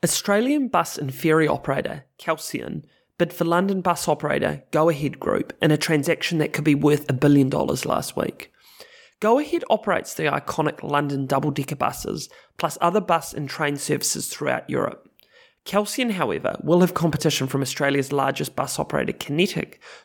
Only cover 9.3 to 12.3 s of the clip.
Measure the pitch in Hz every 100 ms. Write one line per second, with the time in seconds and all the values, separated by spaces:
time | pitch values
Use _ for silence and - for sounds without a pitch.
9.3 | 247 294 339 - 220 214 175 - - 156
10.3 | 139 - - 151 - - 143 147 139 135
11.3 | 135 151 143 135 139 - - - - -